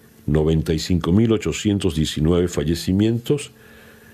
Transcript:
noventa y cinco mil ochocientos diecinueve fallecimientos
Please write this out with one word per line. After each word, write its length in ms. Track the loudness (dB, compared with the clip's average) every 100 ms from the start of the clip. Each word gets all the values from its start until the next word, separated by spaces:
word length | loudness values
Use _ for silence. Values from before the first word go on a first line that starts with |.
| -20 -12 -2
noventa 440 | 0 2 0 0
y 60 | -2
cinco 340 | 0 -2 2
mil 200 | 2 4
ochocientos 640 | 2 0 -4 -2 0 0 -2
diecinueve 520 | -2 0 2 2 0
fallecimientos 1040 | -2 -2 -2 0 2 2 0 -2 -4 -4 -18 -20 -20 -20 -20 -20